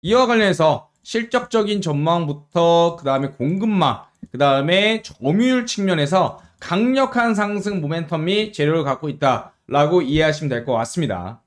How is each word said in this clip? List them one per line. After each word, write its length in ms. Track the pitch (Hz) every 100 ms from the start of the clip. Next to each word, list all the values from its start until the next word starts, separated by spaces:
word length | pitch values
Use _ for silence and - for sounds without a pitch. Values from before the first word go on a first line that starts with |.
이와 260 | 160 233 247
관련해서 600 | 233 208 160 160 139 - _
실적적인 800 | - 233 233 247 240 226 208 208
전망부터 1120 | 165 143 151 175 160 143 - 175 170 170 170 170
그다음에 320 | 139 135 139
공급망, 760 | - 131 190 220 202 151 113 - _ -
그다음에 720 | 127 143 135 143 180 208 220
점유율 640 | - - 127 180 247 254 233
측면에서 760 | - 196 170 143 185 170 - - _
강력한 760 | - 175 233 262 269 247 233
상승 480 | 208 208 208 196 202
모멘텀이 720 | 147 165 156 165 160 202 214
재료를 280 | 208 147 165
갖고 280 | 143 131 151
있다라고 920 | 143 139 117 - _ - 143 147 180
이해하시면 480 | 139 151 160 151 151
될 160 | 120
것 80 | 117
같습니다. 720 | 117 117 - 147 92 90 117